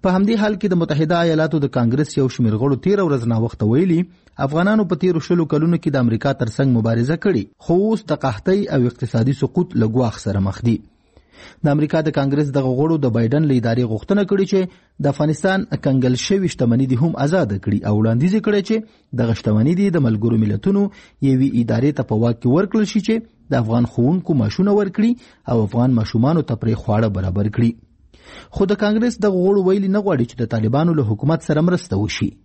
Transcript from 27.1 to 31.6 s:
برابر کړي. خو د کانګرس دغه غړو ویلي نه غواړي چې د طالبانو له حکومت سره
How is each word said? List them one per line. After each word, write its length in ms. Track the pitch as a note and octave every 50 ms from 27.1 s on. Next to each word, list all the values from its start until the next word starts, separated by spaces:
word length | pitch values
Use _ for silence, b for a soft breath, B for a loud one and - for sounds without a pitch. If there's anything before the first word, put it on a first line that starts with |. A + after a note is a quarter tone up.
| G2+
برابر 300 | G2 F#2 F#2 F2+ G2+ G2+ G#2+ G#2+
کړي. 140 | - A#2 A#2 A#2 - - _ _ _ _ _ B B B B B B B B B
خو 120 | - G3
د 120 | F3+ G#3 G#3 G#3+
کانګرس 360 | G#3 G#3+ A3 A3+ B3 - - A3
دغه 140 | G#3 F#3+ F#3 F3
غړو 140 | F#3+ G3+ G3+ F#3+
ویلي 240 | F#3 F#3+ G#3 G3 F#3+
نه 120 | F#3+ G#3 G3+
غواړي 200 | G3+ F3 C3+ B2 A#2
چې 60 | - -
د 140 | A#2+ A2 -
طالبانو 400 | A2+ G#2+ A2 A#2+ C#3 D#3+ F3 E3+ D3+
له 80 | B2+ G#2
حکومت 380 | G#2+ G#2 - C#3 E3 D#3+ - -
سره 180 | D#3 D3+